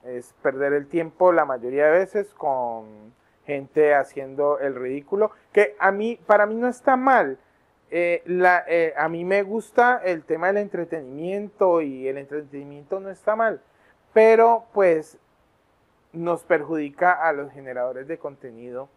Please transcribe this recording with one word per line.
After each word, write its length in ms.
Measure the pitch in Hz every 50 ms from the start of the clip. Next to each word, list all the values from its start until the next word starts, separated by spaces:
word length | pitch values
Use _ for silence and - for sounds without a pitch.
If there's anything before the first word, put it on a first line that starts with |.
| _
es 320 | 123 127 123 123 - _ _ _
perder 300 | 151 135 135 143 143 143
el 160 | 147 143 143
tiempo 420 | - 170 165 165 _ _ 185 185
la 140 | 175 165 151
mayoría 400 | 139 135 123 113 123 131 139 147
de 40 | 151 156
veces 400 | 180 190 185 - 214 202 202 _
con 800 | _ - 151 139 131 123 120 117 113 110 110 107 107 107 113 131 _ _ _ _ _ _
gente 500 | - 143 139 139 135 _ 156 151 147 147
haciendo 640 | 143 139 139 - 143 135 135 135 135 143 147 147 139
el 160 | 135 139 135
ridículo, 560 | 123 127 127 131 143 143 _ - 196 214 208 - _ _ _ _
que 240 | 208 208 202 - -
a 140 | 175 190 196
mí, 260 | 202 214 226 240 - _
para 200 | - 214 208 208
mí 100 | 208 220
no 100 | 226 240
está 300 | 247 247 - _ - 262
mal. 420 | 254 254 269 262 240 170 139 131 - _ _ _ _ _ _ _ _ _ _
Eh, 320 | - 170 175 175 175 165 -
la, 400 | 165 180 180 180 180 180 175 -
eh, 280 | - 165 170 165 160 143
a 120 | 143 151 160
mí 160 | 165 170 175
me 200 | 180 190 202 202
gusta 560 | 190 208 226 208 - _ - 240 247 247 247 -
el 220 | 185 175 160 147
tema 240 | _ 165 160 170 185
del 80 | 196
entretenimiento 1300 | 208 208 196 - 175 170 - - 160 139 127 131 143 160 180 190 202 208 202 _ _ 202 185 170 170 160
y 260 | 143 135 131 131 131
el 100 | 135 139
entretenimiento 800 | 139 139 143 151 151 139 139 143 143 143 143 143 147 _ 190 196
no 120 | 190 196
está 260 | 190 _ _ - 214
mal, 240 | 220 226 220 185 139 _ _ _ _ _ _ _ _ _ _ _
pero 520 | 220 220 220 226 220 226 233 233 226 226 _ _
pues 460 | 208 196 180 165 160 151 - _ _ _ _ _ _ _ _ _ _ _ _ _ _ _ _ _ _ _ _ _
nos 300 | 165 170 170 170 165 -
perjudica 680 | _ 180 156 147 143 160 156 147 143 143 - 175 180 180
a 200 | - 160 165 151
los 200 | 139 143 139 131
generadores 560 | 143 135 131 127 123 123 127 127 127 135 147
de 100 | 165 160
contenido 720 | _ 147 139 135 - 131 117 113 120 123 123 123 135 139 _